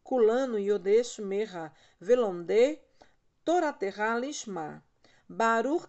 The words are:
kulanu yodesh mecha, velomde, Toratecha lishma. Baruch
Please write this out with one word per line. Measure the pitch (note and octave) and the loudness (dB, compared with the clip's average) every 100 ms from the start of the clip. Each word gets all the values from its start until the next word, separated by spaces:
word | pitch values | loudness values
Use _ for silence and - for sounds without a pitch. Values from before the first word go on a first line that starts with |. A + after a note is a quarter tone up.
kulanu | - B3+ G#3+ A#3 C4+ A3 | -4 4 4 4 0 -2
yodesh | G3+ G#3 F#3 G#3+ A#3+ - | 0 0 2 2 2 -4
mecha, | G3+ G3 G#3+ F#3 D#3+ - _ _ | -6 -4 -4 -8 -12 -14 _ _
velomde, | F3 B3 A3 F3 E3+ G3+ C4 D4+ _ _ _ _ _ _ - | 0 2 2 -2 -2 2 2 0 _ _ _ _ _ _ -2
Toratecha | F4 D#4+ C#4+ G3 G3 G#3+ A#3 | 0 0 -2 -6 -4 -2 -2
lishma. | C4 D4 - F3+ D3+ D3 - _ _ _ - | -4 -8 -10 -10 -10 -12 -20 _ _ _ -12
Baruch | F3 A3+ A3+ A#3 E4 | -2 2 2 0 -2